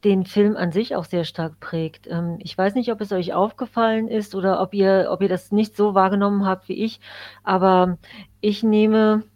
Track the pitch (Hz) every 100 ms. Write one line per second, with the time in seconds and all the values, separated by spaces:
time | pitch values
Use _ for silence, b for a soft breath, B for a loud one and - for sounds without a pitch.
0 | 208 190 185 208 208 214 175 165 240 -
1 | 160 180 160 - 160 156 - 165 160 -
2 | - 170 170 170 - - 190 226 240 220
3 | 202 196 175 170 208 - 247 - 226 220
4 | 220 220 202 196 190 185 185 202 190 190
5 | - 180 190 180 - 208 214 - 208 196
6 | 190 202 202 202 196 185 - - 220 -
7 | B B B B - 185 190 185 180 175
8 | B B B _ 208 208 226 214 214 220
9 | 214 214 214